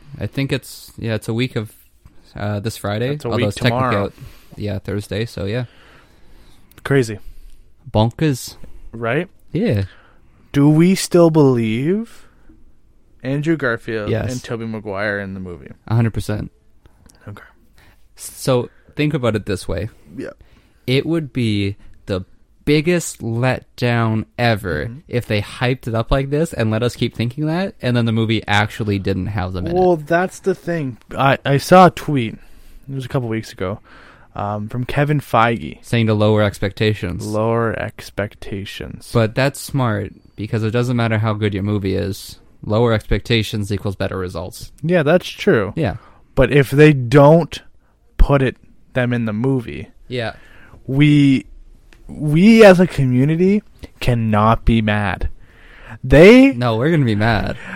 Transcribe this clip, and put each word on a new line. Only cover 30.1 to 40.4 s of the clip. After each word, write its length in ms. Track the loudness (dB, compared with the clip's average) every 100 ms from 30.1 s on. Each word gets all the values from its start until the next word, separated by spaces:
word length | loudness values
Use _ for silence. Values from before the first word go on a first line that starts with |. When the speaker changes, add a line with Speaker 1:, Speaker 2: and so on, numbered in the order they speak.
| -2 -2 -4
Speaker 2:
the 160 | -6 -4
thing. 420 | -6 -6 -6 -10 -12
I, 260 | -2 0 0 0
I 120 | -2
saw 300 | 4 6 8
a 40 |
tweet, 420 | 4 -4 -4 -4 -8 -16 -20 -20 -20 -14
it 60 | -12
was 100 | -6
a 40 |
couple 200 | -4 -4
weeks 220 | -4 -6
ago, 260 | -8 -8 -8 -12 -20 -20 -20 -16 -8
um, 320 | -6 -6 -6
from 140 | -8 -4
Kevin 340 | -2 0 -2
Feige. 640 | 0 0 2 0 -6 -14 -4
Speaker 1:
Saying 220 | 0 2
to 60 |
lower 280 | 2 2 2
expectations. 840 | 0 -2 -6 -2 -2 -2 -6 -8 -6
Speaker 2:
Lower 520 | -4 -2 -2 -2 -4
expectations. 1300 | -8 -12 -12 -8 -8 -10 -12 -10 -10 -12 -14 -14 -4
Speaker 1:
But 220 | 0 0 0
that's 240 | -2 -4
smart, 520 | -6 -2 -2 -2 -6 -12 -20
because 280 | -14